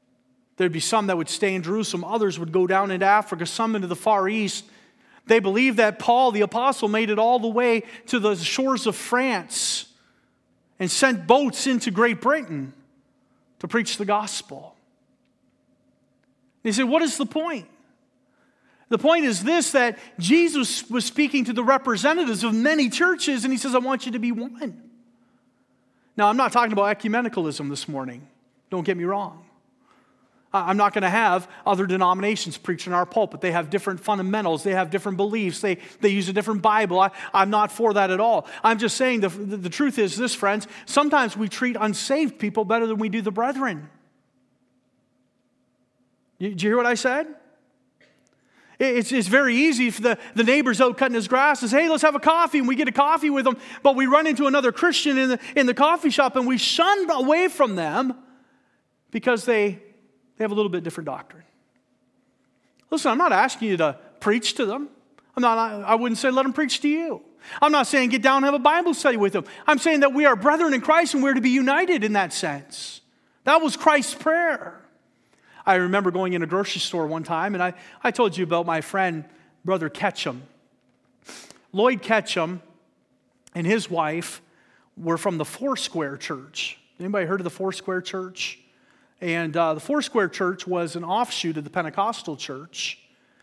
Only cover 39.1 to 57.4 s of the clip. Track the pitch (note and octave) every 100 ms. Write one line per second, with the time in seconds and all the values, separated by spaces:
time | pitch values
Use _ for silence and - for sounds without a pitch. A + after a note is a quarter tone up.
39.1 | A#3+ G3 F3+ G3+ G#3 F3+ - C#4+ A#3+ G3+
40.1 | D#3+ B3 - G3+ G#3 - - - - D4+
41.1 | D4 A#3 G3 G#3+ - B3 A3+ G#3+ G3 -
42.1 | C#4 D4+ - G#3 A3+ G3+ A3+ A3+ G#3+ A3
43.1 | G#3+ G#3 G3 A#3+ C4+ C4 D#3+ D3+ _ _
44.1 | _ _ _ _ _ _ _ _ _ _
45.1 | _ _ _ _ _ _ _ _ _ _
46.1 | _ _ - F#3+ F#3+ G3+ A#3+ A#3+ A#3+ C4
47.1 | C4 D#4 D4 _ _ _ _ _ _ _
48.1 | _ _ _ _ _ _ - C4 B3 A3
49.1 | C4 F#3 B3+ C#4 A#3+ D#4 B3 B3 G#3 A#3
50.1 | A3 - - A3+ C#4 C4 A3 B3+ B3 C4
51.1 | A#3 F#3+ B3+ C#4+ C#4+ A#3+ C4 E4 D#4+ D#4
52.1 | C#4+ D4+ E4 E4 D4+ B3 C4 C4+ A#3 C#4+
53.1 | D#4+ D#4 C#4 B3+ A#3+ - - C#4 C4 C4+
54.1 | C#4+ D#4+ C4+ C#4+ C#4 C4 - F4 D4+ D4
55.1 | C4 C4 B3 - - B3+ A#3+ D4 E4+ D#4+
56.1 | A#3+ C4+ C4 B3 B3+ - - F4 G4+ F4
57.1 | D4 B3+ D#4+